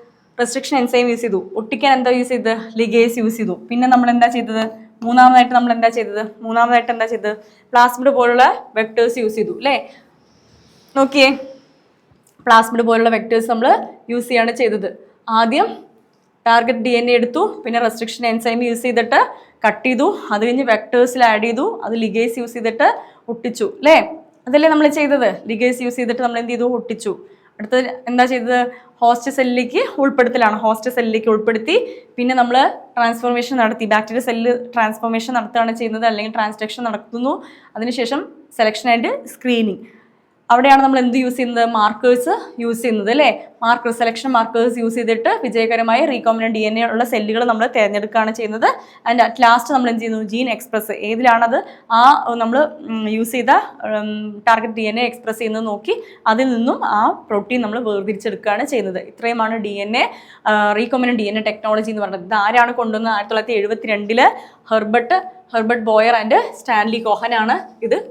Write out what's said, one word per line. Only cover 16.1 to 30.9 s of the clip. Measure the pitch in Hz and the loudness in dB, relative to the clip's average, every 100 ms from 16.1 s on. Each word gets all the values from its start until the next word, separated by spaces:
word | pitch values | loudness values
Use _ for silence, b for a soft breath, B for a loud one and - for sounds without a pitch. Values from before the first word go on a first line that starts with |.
| _ _ _ 233 | _ _ _ 2
ടാർഗറ്റ് | 233 233 233 | 4 2 -2
ഡി | 233 | 0
എൻ | 240 240 | 0 2
എ | |
എടുത്തു, | 240 240 311 415 - 233 | 2 2 0 -2 -4 -4
പിന്നെ | 233 | -2
റെസ്ട്രിക്ഷൻ | 233 226 226 - 233 | -2 -2 -10 -4 -4
എൻസൈം | 226 233 233 | -2 -2 -2
യൂസ് | 240 233 247 | -2 -2 -2
ചെയ്തിട്ട് | 233 233 269 494 B B B 214 | 0 2 2 2 B B B -2
കട്ട് | 214 254 | 0 0
ചെയ്തു, | 247 311 381 - | 2 0 0 -4
അത് | 208 233 | -2 0
കഴിഞ്ഞ് | 247 | 0
വെക്ടേഴ്സിൽ | 240 214 - 240 247 254 | 0 0 2 2 2 4
ആഡ് | 240 214 | 2 2
ചെയ്തു, | 233 233 381 - | 0 -2 -4 -6
അത് | 208 | -6
ലിഗേസ് | 226 220 214 233 247 | -4 -2 0 -2 -4
യൂസ് | 233 | -8
ചെയ്തിട്ട് | 240 226 220 330 494 B B B | -6 -4 2 2 2 B B B
ഒട്ടിച്ചു | 226 247 - 208 | -8 -8 -4 -6
അല്ലേ? | - 285 320 - - - _ - | 2 6 6 4 -6 -18 _ 0
അതല്ലേ | 294 320 | 4 4
നമ്മൾ | 302 302 | 4 4
ചെയ്തത്? | 302 285 277 220 - 214 | 2 0 2 0 -2 -6
ലിഗേസ് | 220 247 240 | -2 0 0
യൂസ് | 247 247 | -4 -4
ചെയ്തിട്ട് | 233 240 | -4 -2
നമ്മൾ | 240 233 | -2 -4
എന്ത് | 233 | -4
ചെയ്തു? | 240 | -2
ഒട്ടിച്ചു. | 240 240 233 220 208 - B B B B | -2 -2 -6 -8 -8 -8 B B B B
അടുത്തത് | 214 254 254 254 - | -2 -2 -2 -6 -2
എന്താ | 247 247 | 2 2
ചെയ്തത്? | 254 226 247 247 B B B | 0 0 0 0 B B B
ഹോസ്റ്റ് | 233 240 269 269 | 2 2 -2 -2
സെല്ലിലേക്ക് | 254 247 247 330 539 302 | 0 0 -2 -2 -2 0
ഉൾപ്പെടുത്തലാണ്. | 269 269 240 254 220 208 | 0 2 0 2 2 2
ഹോസ്റ്റ് | 220 220 254 | 0 -2 -4